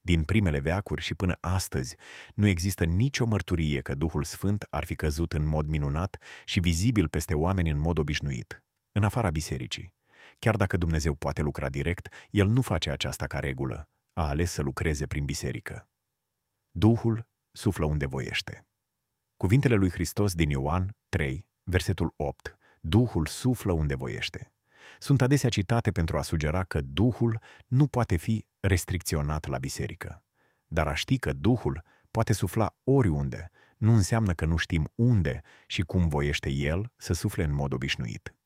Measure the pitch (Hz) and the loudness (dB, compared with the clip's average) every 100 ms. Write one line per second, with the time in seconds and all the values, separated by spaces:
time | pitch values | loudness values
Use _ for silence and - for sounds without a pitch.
0 | - 85 76 104 95 71 71 90 - 76 | 4 2 4 2 2 2 0 -2 -2 -6
1 | - 78 87 - 85 95 - - 65 - | -6 -2 -2 -2 -2 -2 -2 -6 -6 -10
2 | - - - - 104 87 90 92 82 87 | -20 -20 -14 2 2 4 0 0 0 2
3 | 131 - 120 104 85 87 78 69 - 67 | 0 0 0 0 0 -2 0 -2 -2 -4
4 | 80 76 69 - 92 104 - 71 - 78 | -2 -2 -4 -4 -2 -2 -4 -6 -6 -2
5 | 78 73 82 76 76 78 76 76 71 73 | -2 -2 -2 0 0 0 0 -2 -2 -2
6 | 95 - - - - - 87 82 104 107 | -4 -8 -18 -20 -4 0 2 2 2 2
7 | 82 78 - 78 82 95 82 73 78 82 | 2 0 -2 0 0 2 2 2 0 0
8 | 73 76 71 64 - - _ _ _ - | -2 -2 -4 -6 -8 -18 _ _ _ 0
9 | 104 131 101 78 76 69 - - - _ | 0 0 -2 -2 -4 -6 -6 -10 -12 _
10 | _ _ - _ - 107 95 95 82 80 | _ _ -20 _ 0 2 2 2 2 2
11 | 78 71 - 82 76 69 71 69 69 87 | 0 -2 -4 -2 -2 -2 -4 -4 -4 -4
12 | - - - 101 98 120 127 90 - 69 | -8 -20 -4 2 4 4 2 -2 -2 -4
13 | 73 69 - 69 71 64 67 58 76 _ | -4 -4 -6 -4 -4 -4 -4 -6 -12 _
14 | _ - 78 71 87 - 71 67 82 71 | _ -4 -2 0 0 0 -4 -2 -2 -2
15 | 76 73 69 71 69 60 - 113 - _ | -4 -4 -4 -4 -6 -6 -10 -14 -16 _
16 | _ _ _ _ _ _ _ 90 107 117 | _ _ _ _ _ _ _ 2 4 4
17 | 117 113 - _ _ - - 90 78 76 | 2 -2 -6 _ _ -4 -2 0 0 0
18 | 69 65 64 - - - _ _ _ _ | -2 -4 -4 -6 -8 -16 _ _ _ _
19 | _ _ _ _ 95 123 147 113 95 87 | _ _ _ _ 4 4 6 4 4 2
20 | 85 - 104 85 78 69 69 87 95 - | -4 0 0 2 2 2 0 0 0 -6
21 | _ - 73 69 - _ - 87 - 92 | _ -2 -2 -4 -10 _ 0 0 0 -2
22 | 82 _ 73 - - - _ _ 85 98 | -2 _ -6 -6 -14 -16 _ _ 2 4
23 | 120 - 76 - 127 123 104 85 76 65 | 4 0 -2 -2 -2 0 0 0 0 -2
24 | 64 55 - - - _ _ _ - - | -6 -6 -8 -10 -14 _ _ _ -20 -18
25 | - 139 123 143 123 107 95 117 110 90 | 0 4 4 4 2 0 2 2 2 0
26 | 82 76 - 85 73 87 90 - 67 69 | 0 0 -2 -2 0 -2 -2 -4 -4 2
27 | 117 113 117 110 - - - 123 147 123 | 2 2 0 -2 -8 -20 -2 2 2 2
28 | 113 87 - 110 - _ 95 92 - 90 | 0 0 0 -2 -4 _ 2 2 0 -4
29 | - 80 73 76 - 65 67 - - - | -2 -2 0 -2 -4 -6 -6 -6 -8 -8
30 | - - _ _ _ _ _ 82 73 76 | -12 -14 _ _ _ _ _ 0 0 -2
31 | - 131 - 67 82 127 - 67 - _ | -2 -2 0 0 2 2 0 -4 -10 _
32 | _ - 113 107 92 - 107 _ - 139 | _ -4 0 0 0 0 -2 _ 2 4
33 | 104 73 69 60 87 _ _ _ 107 117 | 4 2 -2 -6 -12 _ _ _ 6 6
34 | 92 113 107 85 80 82 - 82 73 - | 6 2 2 2 2 0 0 0 0 2
35 | 117 113 76 64 - - _ - 87 92 | 4 4 2 -2 -10 -20 _ -6 0 2
36 | 85 73 71 71 - 69 69 82 113 _ | 2 2 0 0 -2 0 0 -2 -4 _
37 | - - 107 - 80 71 69 65 65 - | -4 -2 -2 -2 -2 0 -2 -4 -4 -6
38 | 62 55 - _ | -6 -8 -14 _